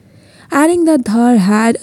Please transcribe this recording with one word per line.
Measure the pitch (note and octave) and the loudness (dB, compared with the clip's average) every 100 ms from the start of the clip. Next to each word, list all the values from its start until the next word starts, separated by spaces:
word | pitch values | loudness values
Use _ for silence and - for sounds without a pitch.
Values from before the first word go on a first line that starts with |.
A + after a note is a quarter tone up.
| _ _ _ - - | _ _ _ -20 -8
Adding | C4 D#4 F4 D#4+ | -2 0 0 0
that | D#4 | -2
Dhar | A#3+ A3 A#3+ A#3+ | -2 0 2 2
had | F#3 G#3 A3+ A#3 | 2 0 -2 -2